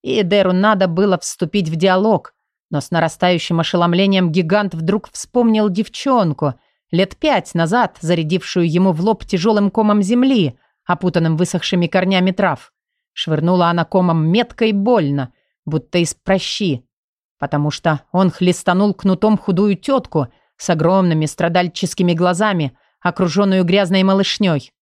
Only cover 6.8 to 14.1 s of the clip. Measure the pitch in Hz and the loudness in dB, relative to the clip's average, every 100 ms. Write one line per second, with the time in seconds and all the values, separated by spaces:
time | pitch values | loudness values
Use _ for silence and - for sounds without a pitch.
6.8 | _ 170 190 - 311 233 - 165 165 226 | _ -2 -2 -2 0 0 -2 -2 0 0
7.8 | 226 - 160 170 156 180 - - 170 170 | 0 -4 -2 -2 0 -4 -2 -2 0 2
8.8 | 190 160 190 220 - 185 190 214 202 208 | 2 2 0 -2 -2 -2 0 2 0 0
9.8 | 214 208 190 240 262 262 156 120 _ _ | 0 2 2 2 2 2 0 -4 _ _
10.8 | - 180 180 175 165 160 175 175 - 180 | -6 -2 0 0 0 0 0 -2 -2 -2
11.8 | 170 190 185 190 185 185 196 139 - _ | 0 0 0 0 0 0 -2 -2 -10 _
12.8 | _ _ _ - - 156 160 185 170 170 | _ _ _ -12 -4 -2 0 2 2 0
13.8 | 165 190 180 | 0 0 2